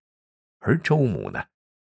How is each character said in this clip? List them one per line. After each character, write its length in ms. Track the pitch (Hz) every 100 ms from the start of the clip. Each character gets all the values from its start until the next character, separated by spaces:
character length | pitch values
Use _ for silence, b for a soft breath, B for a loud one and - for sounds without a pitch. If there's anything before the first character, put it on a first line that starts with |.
| _ _ _ _ _ _
而 180 | - 165
周 220 | - 151
母 300 | 131 76 50
呢， 140 | - - _ _ _ _